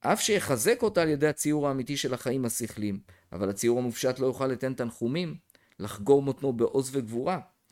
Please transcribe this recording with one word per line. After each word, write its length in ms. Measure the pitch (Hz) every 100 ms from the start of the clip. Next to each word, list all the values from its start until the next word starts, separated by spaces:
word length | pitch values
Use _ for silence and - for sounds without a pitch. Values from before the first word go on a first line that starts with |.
אף 200 | 127 208
שיחזק 600 | - 208 - 131 110 233
אותה 200 | 220 196
על 60 | 160
ידי 180 | 147 151
הציור 420 | 143 147 151 143
האמיתי 280 | 135 123 143
של 180 | 139
החיים 300 | 123 - 131
השכליים, 560 | 120 - 113 - 104 98 - - _
אבל 180 | - 98
הציור 280 | 101 120 120
המופשט 400 | 123 113 127 127
לא 80 | 131
יוכל 200 | 117 135
לתת 300 | 123 131 131
תנחומים, 600 | 120 - 117 147 175 - _ _ _ _
לחגור 440 | 101 104 101 139
מותנו 300 | 139 131 139
בעוז 440 | 120 117 131 131 135
וגבורה, 440 | 113 117 131 180 - _ _